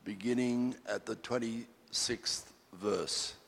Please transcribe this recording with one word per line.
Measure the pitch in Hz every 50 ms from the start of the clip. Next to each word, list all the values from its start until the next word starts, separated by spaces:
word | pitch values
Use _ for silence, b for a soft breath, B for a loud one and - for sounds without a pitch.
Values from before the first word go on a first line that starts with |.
| -
beginning | - 107 95 98 120 123 123 123 123 120 123 123 127 123 - -
at | 98 104 104 -
the | 113 110
twenty-sixth | - - - 123 127 117 117 113 117 113 - - - - - - - - - 120 - - - - - - - - - - - -
verse. | 87 95 104 98 90 78 76 - - - - - - -